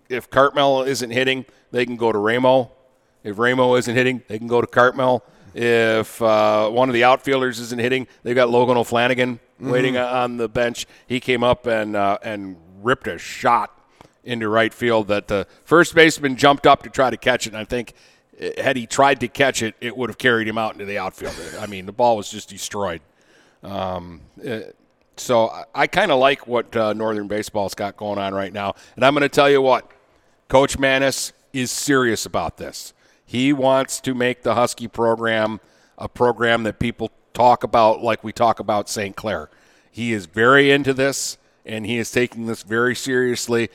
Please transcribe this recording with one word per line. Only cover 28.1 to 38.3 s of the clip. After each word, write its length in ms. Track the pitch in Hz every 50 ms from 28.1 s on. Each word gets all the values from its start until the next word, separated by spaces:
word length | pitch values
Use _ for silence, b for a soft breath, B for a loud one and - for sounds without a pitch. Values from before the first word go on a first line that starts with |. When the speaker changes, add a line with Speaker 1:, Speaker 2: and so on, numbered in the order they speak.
| 101 101
Speaker 1:
on 160 | 98 98 95
right 180 | 98 98 92
now. 220 | 98 104 101 98 - b b b b
And 80 | 127 127
I'm 100 | 135 147
gonna 140 | 147 143 135
tell 220 | - 147 143 143
you 100 | 143 135
what, 280 | 135 131 123 107 - - _ _ _ _ _ _ _ _ _ _ _ -
Coach 300 | 135 131 139 135 - 135
Manis 540 | 135 135 135 135 139 135 - - - - - _ _ _
is 180 | - 135 127 113
serious 560 | - - - 143 139 131 127 117 107 - -
about 300 | 95 98 98 85 78 -
this. 360 | - 80 69 - - - - - _ _ _ _ _ _
He 280 | - - 120 131 139
wants 480 | 147 135 127 135 135 135 131 - - -
to 140 | - 135 127
make 280 | 120 123 127 123 -
the 120 | - 123 107
Husky 340 | 117 123 - - - 120 107
program 720 | - 120 117 113 113 113 117 113 113 110 107 107 110 95 _ _ _ _ _ _ _ -
a 100 | 98 -
program 540 | - - 123 123 117 104 117 117 117 117 113
that 140 | 107 104 -
people 320 | 120 117 - - 113 107 _ _ _ _ -
talk 280 | - 120 123 120 - -
about 380 | 110 110 120 110 110 110 -
like 220 | 117 117 110 - -
we 80 | 110